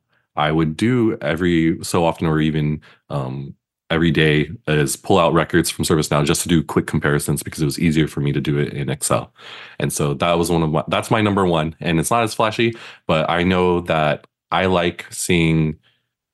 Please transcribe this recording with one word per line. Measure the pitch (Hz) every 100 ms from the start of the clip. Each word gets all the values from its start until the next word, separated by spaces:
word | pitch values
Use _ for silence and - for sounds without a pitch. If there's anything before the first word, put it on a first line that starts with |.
| _ _ _
I | - 76
would | 80 78 78
do | 110 127 110 -
every | 71 80 87 85 82 87
so | - 95
often, | 82 80 85
or | 78
even, | 78 78 76 76 - _ -
um, | 71 65 67 69 - _ _ -
every | 82 85
day, | 78 78 76 73 - -
is | 76 71 -
pull | - 95
out | 82
records | 80 78 87 80
from | -
ServiceNow | 80 80 76 76
just | 71 80
to | -
do | 85
quick | - - -
comparisons, | 131 - 143 147 151
because | - -
it | 76
was | -
easier | - 78 76
for | -
me | 71
to | 71
do | 69 71
it | 71
in | - 69
Excel. | 73 - - - - - - - -
And | 73
so | - 73
that | 71 87 85
was | 82
one | 85
of | 80
my, | 76 -
that's | 95 -
my | 117
number | 107 101
one. | 92 82 78 -
And | - 82
it's | -
not | 117
as | 110
flashy, | - 110 107 113 113 - - -
but | 80 -
I | 85
know | 87 92 90 87
that | 87 80 76 71 - _ -
I | 87 95
like | 92 87 - -
seeing, | - - 87 82 80 78 78 _ _ _ _ _